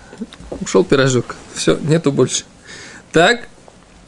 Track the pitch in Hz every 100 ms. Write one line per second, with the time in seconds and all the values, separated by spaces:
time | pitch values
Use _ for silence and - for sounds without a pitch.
0 | - - 226 - - - 190 190 175 135
1 | 135 123 - - - - - - 156 165
2 | 143 139 127 - - - - - - -
3 | - 156 180 240 - - - - - -